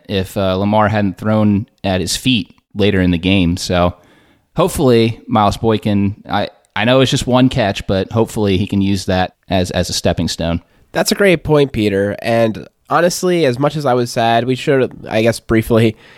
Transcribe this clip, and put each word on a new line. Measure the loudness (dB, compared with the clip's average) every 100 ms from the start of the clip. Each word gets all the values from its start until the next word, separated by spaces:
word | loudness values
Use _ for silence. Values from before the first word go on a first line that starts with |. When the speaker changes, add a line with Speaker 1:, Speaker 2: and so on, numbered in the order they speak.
| -4
Speaker 1:
if, | -4 -4 -2
uh, | -2 0
Lamar | 0 2 2
hadn't | 2 -2 -2
thrown | -2 2 2 2 -2 _
at | -4 -2
his | -2 -4
feet | 0 -2 -2 _ _
later | -2 0 2
in | 2
the | 2
game. | 0 2 2 -2
So | -2 0 0 -2 _ _ _ _ _ -2
hopefully | -2 2 2 4 2 -2 -2
Miles | 0 2 0
Boykin, | 0 0 0 0 -2 -4 -6
I, | -6 -6 -10 _ -4
I |
know | 2 2
it's | 2
just | 0 0
one | 2 2
catch, | 2 -2 -2 -4
but | -4 -2
hopefully | -2 -2 -2 0 0
he | 0
can | 0
use | 0 -2 -2
that | -2 -2 _ -4
as, | -2 -2
as | -2 -4
a |
stepping | -2 -2 -2 -4
stone. | -4 -4 -4 -6 _ _
Speaker 2:
That's | -4 -2
a |
great | 0 2 0
point, | 2 2 2
Peter. | 0 -2 0 -2 -4
And | -2 0 0 -2 -12 _ -4
honestly, | 0 0 0 -2 0
as | 0 0
much | -2 -2
as |
I | -2
was | 0 -2
sad, | -2 0 2
we | 0
should, | -2 0 0 0 -4 -6
I | -2
guess, | 0 -2
briefly, | 0 0 2 2 2 0 -12